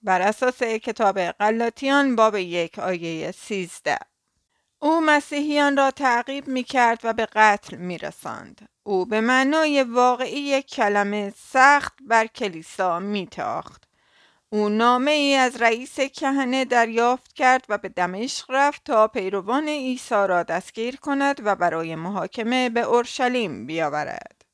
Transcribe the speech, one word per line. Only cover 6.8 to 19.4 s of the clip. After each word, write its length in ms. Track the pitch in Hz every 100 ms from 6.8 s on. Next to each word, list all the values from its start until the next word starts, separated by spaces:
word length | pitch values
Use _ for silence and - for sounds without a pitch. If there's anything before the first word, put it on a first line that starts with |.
| 240 226
و 80 | 233
به 140 | 226 220
قتل 500 | - 214 208 - -
می‌رساند. 920 | 180 170 147 - - 113 - - 208 _
او 240 | - 196 185
به 140 | 214
معنای 640 | 226 254 262 311 311 285
واقعی 800 | 254 240 247 247 254 277 285 277
کلمه 720 | 277 - 214 202 202 208 202 220
سخت 580 | - 262 262 285 277 _ 254
بر 180 | 226 226
کلیسا 720 | - 254 160 165 - 185 170
می‌تاخت. 840 | 196 208 175 - - 135 - - _ _ _ _ _ _ _
او 200 | 214 208
نامه 420 | 208 233 247 269
ای 240 | 302 285
از 280 | 277 254 240
رئیس 380 | 233 233 262 -
کهنه 640 | 269 - 277 277 254 262
دریافت 680 | 254 247 233 226 240 247 _
کرد 320 | - 262 254 -
و 100 | 208
به 100 | -
دمشق 640 | - 180 185 247 - -
رفت 340 | 262 285 294
تا 240 | - 240 220
پیروان 600 | 254 190 196